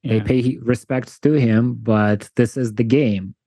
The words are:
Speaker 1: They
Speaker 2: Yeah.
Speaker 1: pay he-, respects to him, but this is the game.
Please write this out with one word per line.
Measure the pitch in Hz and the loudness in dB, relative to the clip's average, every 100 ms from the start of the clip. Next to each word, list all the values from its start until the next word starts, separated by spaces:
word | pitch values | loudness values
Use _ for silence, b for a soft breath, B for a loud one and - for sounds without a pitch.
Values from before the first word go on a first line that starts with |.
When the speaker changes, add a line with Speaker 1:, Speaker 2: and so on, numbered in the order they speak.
Speaker 1:
They | - 110 | -2 -2
Speaker 2:
Yeah. | |
Speaker 1:
pay | 104 127 | 0 0
he-, | 123 131 | 0 -4
respects | 113 123 - 127 123 - | -4 -4 -2 -6 -6 -2
to | 143 | 0
him, | 151 120 110 123 | 2 2 2 2
but | 117 113 107 104 104 - - | -2 -2 0 2 0 -2 0
this | 120 135 | 0 0
is | 123 | -6
the | 107 | -2
game. | 113 135 131 101 95 - | 0 2 2 -2 -6 -16